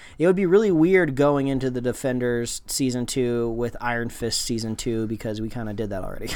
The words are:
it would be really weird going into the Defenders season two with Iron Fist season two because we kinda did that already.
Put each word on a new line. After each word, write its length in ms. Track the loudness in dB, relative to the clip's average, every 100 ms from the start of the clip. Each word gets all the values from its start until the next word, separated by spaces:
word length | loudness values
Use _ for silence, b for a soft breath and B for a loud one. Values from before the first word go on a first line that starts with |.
| B B
it 80 | 2
would 80 | 4
be 100 | 6
really 260 | 6 6
weird 420 | 4 6 6 4
going 320 | 2 4 4 0
into 240 | 0 -2
the 100 | -2
Defenders 800 | -4 -2 -2 0 0 0 -2 -8 -8
season 400 | -2 0 0 -2
two 440 | 0 0 0 -2
with 260 | -2 -4 -4
Iron 280 | -4 -2 -4
Fist 320 | -4 -4 -4
season 320 | -4 -4 -4
two 320 | -4 -4 -2 -4
because 340 | -6 -6 -6
we 80 | -6
kinda 240 | -6 -6
did 160 | -6 -6
that 120 | -6
already. 260 | -8 -8 -2